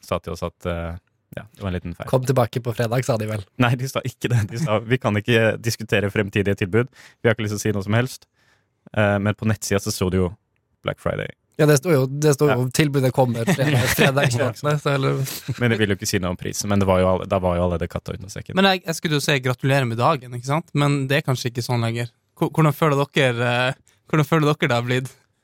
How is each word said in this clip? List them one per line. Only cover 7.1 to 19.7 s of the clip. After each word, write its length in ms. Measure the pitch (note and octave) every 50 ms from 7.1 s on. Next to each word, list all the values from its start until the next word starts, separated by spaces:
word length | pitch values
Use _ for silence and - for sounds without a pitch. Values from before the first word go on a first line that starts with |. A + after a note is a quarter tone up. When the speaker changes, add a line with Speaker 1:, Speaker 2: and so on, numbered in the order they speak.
| _ _
Speaker 1:
Vi 80 | - A#2
har 60 | G#2+
ikke 80 | - A2
lyst 80 | G#2 G#2+
til 80 | G2+
å 40 | -
si 60 | A2 G2+
noe 100 | G2+ F#2+
som 100 | G2+ G#2
helst." 320 | A#2 B2+ C3 - - _ _ _ _ _ _ _ _ _ _ _ _ _ - -
Eh, 200 | G#2+ G#2+ G2+ G2+ G2+
men 140 | G2 G#2 G#2
på 100 | - G#2+
nettsida 340 | A2 G#2+ - - - G2+ G2
så 100 | - A2
sto 180 | G#2 - G2 F#2
det 80 | F2
jo 140 | F#2 F#2 E2+ F#2+ - _ _ _ _ _ _ _ _ -
Black 160 | - - -
Friday. 280 | - - F#2 - - - - _ _ _ _
Speaker 2:
Ja, 80 | - D#3+
det 120 | D3 D3+ C3+
sto 100 | C3 F3+
jo, 160 | D#3+ C3+ C3
det 280 | C3 C#3 D3 D3+ D3+ C#3+
sto 100 | C3 D3+
jo, 100 | D3 C3 B2
Speaker 1:
Ja. 80 | B2+ B2+
Speaker 2:
tilbudet 400 | - - D#3 D3 C3+ C#3+ C3 B2+ -
kommer 320 | - C3 A#2+ A2+ A2+ A#2
fredag, 400 | C3 D3 - - D3 D3 A#2+ A#2 A#2+
Speaker 1:
<laughs> 80 | -
Speaker 2:
fredag 320 | - A3+ C#3+ C3 C#3 C#3+ C#3
tjueåttende, 440 | A#2+ A#2+ - B2 A2+ - - D3 D3+ D3
så 120 | - D3 C#3
eller 280 | C#3 C3+ C#3 C#3 C3+ C3+ - - - - - B2 -
Speaker 1:
Men 120 | B2 A#2+
de 60 | A2+
ville 160 | G#2 A2 G2 G2+
jo 20 |
ikke 100 | - G#2+
si 120 | - - G2
noe 100 | F2+ F2+
om 60 | F2+
prisen, 320 | - - G2+ G2 - - G2+
men 100 | G2+ G2
det 60 | G2
var 120 | F#2+ F#2 F#2
jo 80 | F#2 F#2
all-, 160 | F#2 F2+ F#2
da 120 | F#2+ G2+ F#2+
var 160 | F2+ F2+ F2
jo 60 | F2 F2
allerede 240 | F2+ F2 E2 F2 -
katta 240 | - - - - F2+
ut 100 | F#2 F#2+
av 60 | F#2+
sekken. 260 | - - - - -
Speaker 3:
Men 100 | F#3 G3
jeg, 180 | G3 F#3+ F#3 -
jeg 100 | F3+ D#3+
skulle 220 | - - E3 D3+
jo 60 | C#3+ -
si 160 | - D3+ C3+
gratulerer 480 | B2+ B2+ B2 - - C3+